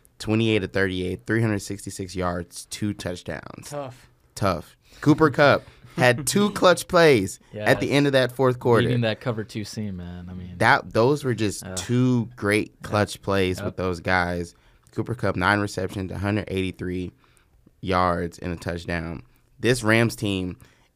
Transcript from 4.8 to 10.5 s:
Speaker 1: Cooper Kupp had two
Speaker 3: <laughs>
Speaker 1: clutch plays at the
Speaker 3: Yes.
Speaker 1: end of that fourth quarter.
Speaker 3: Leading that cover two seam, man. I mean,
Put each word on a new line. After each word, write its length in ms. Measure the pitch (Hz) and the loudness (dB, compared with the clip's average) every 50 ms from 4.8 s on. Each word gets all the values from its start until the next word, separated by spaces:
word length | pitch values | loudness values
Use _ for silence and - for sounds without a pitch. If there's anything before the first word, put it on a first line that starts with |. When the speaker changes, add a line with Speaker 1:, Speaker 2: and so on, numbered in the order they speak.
| _ _ - - | _ _ -18 0
Speaker 1:
Cooper 280 | - 143 151 135 160 156 | 2 4 4 6 4 2
Kupp 340 | 117 - 147 139 117 95 - - - - - - - | 4 4 6 6 6 4 2 -4 -16 -20 -20 -12 -2
had 300 | - 131 123 123 120 139 | 2 4 4 4 2 0
two 240 | - - 196 208 208 | -2 0 2 2 2
Speaker 3:
<laughs> 40 | 196 | 0
Speaker 1:
clutch 340 | - - 185 175 170 - - | 4 4 4 4 4 2 2
plays 520 | 180 175 170 156 139 113 92 98 - - _ _ - | 4 6 8 8 6 6 4 0 -4 -10 _ _ -12
at 260 | 107 104 104 135 135 | -4 0 2 2 2
the 60 | - | 2
Speaker 3:
Yes. 100 | 92 113 | 2 2
Speaker 1:
end 120 | 143 143 143 | 2 2 4
of 60 | 135 | 4
that 180 | 131 127 123 | 4 2 2
fourth 280 | 123 - 135 127 127 123 | 0 0 2 2 2 2
quarter. 280 | - 127 120 110 95 82 | 2 4 4 4 4 2
Speaker 3:
Leading 140 | - 123 | 0 0
that 200 | 117 110 107 - | 0 -2 -2 -4
cover 220 | - 131 113 107 107 | -4 -6 -6 -6 -8
two 200 | - - 110 104 | -8 -8 -10 -10
seam, 340 | - - - 107 104 95 90 | -8 -8 -8 -8 -8 -8 -10
man. 300 | 90 87 87 87 90 90 | -10 -12 -12 -14 -14 -14
I 40 | 92 | -12
mean, 220 | 90 90 90 | -12 -12 -12